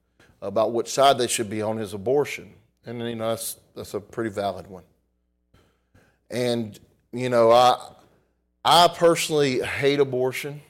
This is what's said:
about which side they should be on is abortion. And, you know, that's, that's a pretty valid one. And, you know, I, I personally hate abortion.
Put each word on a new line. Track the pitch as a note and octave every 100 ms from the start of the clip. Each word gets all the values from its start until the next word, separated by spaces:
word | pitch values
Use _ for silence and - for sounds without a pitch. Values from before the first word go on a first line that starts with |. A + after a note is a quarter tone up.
| _ _ _ _
about | G2 G2+ A#2
which | A#2 G#2+
side | - C3+ C3
they | A#2+
should | - A2
be | G#2+
on | G#2+ A2
is | G#2+
abortion. | G2+ G2+ C#3+ C3+ - F2+ E2+ _ _ -
And, | A#2+
you | A#2 A2+
know, | A2
that's, | A2+ - - _
that's | - G#2
a | G#2+
pretty | G2 - A#2
valid | G2+ G2+ F#2 F2+
one. | F#2 _ _ _ _ _ _ _ _ _ _ _ _ _ _ -
And, | A2 B2 A#2+ A2 G2 _ _ _
you | A#2+ B2+
know, | A#2+ A2+
I, | A#2 B2 - - - _ _ _ _ _ _
I | A#2+ D#3 F3
personally | E3+ E3+ E3 - D#3 C#3+ B2+
hate | G2 G2+ C#3 C#3+
abortion. | C3+ B2+ B2+ B2 D3 D3 C#3+